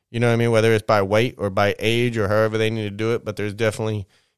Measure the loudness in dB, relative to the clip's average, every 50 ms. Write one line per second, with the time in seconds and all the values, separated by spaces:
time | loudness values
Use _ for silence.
0 | _ _ -4 0 0 2 2 2 2 2 2 4 4 4 2 2 2 2 2 2
1 | 2 2 2 2 2 0 -2 -4 -6 -4 0 2 2 2 0 0 0 0 0 2
2 | 0 0 -2 -2 -2 0 2 2 2 0 0 0 -2 -2 -2 -4 -6 -8 -6 -4
3 | -4 -4 -4 -4 -6 -8 -8 -6 -6 -8 -4 -2 -2 -2 -2 -2 -4 -4 -4 -6
4 | -8 -10 _ _ _ _ _